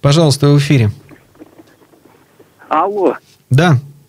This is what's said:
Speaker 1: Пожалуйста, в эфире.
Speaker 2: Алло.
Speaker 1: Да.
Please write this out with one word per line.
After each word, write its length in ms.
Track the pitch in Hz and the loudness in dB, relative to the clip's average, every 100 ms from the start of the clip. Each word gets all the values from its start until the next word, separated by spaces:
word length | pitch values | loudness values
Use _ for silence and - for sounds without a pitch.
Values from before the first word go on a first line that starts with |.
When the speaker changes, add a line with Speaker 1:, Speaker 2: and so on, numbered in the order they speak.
Speaker 1:
Пожалуйста, 480 | 143 151 160 127 143 | 2 2 2 2 2
в 80 | 143 | 2
эфире. 340 | 143 143 107 - _ - _ _ - _ _ _ _ _ _ _ _ _ _ _ - | 2 0 0 -4 _ -20 _ _ -20 _ _ _ _ _ _ _ _ _ _ _ -6
Speaker 2:
Алло. 460 | 151 190 208 165 - _ _ _ | -4 -4 -2 -4 -4 _ _ _
Speaker 1:
Да. 280 | 127 175 131 - - | 0 2 0 -4 -20